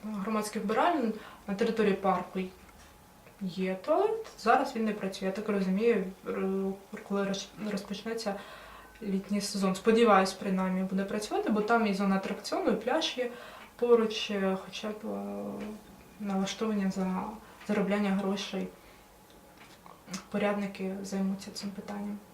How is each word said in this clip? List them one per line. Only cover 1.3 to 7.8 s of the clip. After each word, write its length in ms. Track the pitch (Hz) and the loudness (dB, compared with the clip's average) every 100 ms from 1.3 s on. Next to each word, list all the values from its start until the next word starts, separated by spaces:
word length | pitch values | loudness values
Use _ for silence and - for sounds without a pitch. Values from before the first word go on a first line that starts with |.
| - - | -16 -8
На 80 | |
території 400 | 196 226 220 202 | 0 0 4 2
парку 460 | 190 190 180 - 190 185 - - - - - - - - - | 4 2 0 -2 -6 -6 -8 -20 -20 -20 -20 -20 -20 -20 -8
є 340 | 190 170 185 | -8 -2 -2
туалет, 520 | 185 - 330 427 453 - - | -2 2 4 4 0 -6 -6
зараз 380 | 226 262 262 226 | 4 4 4 0
він 80 | |
не 80 | 220 | -2
працює. 340 | 196 190 - 190 | -2 -4 -4 -4
Я 60 | |
так 160 | 196 208 | -2 0
розумію, 560 | 202 185 190 233 208 185 - 185 | 0 2 4 4 4 0 -6 -6
р-, 460 | 196 190 190 190 190 - 202 - | -2 0 0 -2 -4 -10 -14 -4
коли 140 | 202 | -2
роз-, 240 | 196 196 - - 214 | 0 -2 -6 -8 -6
розпочнеться 600 | 196 | -6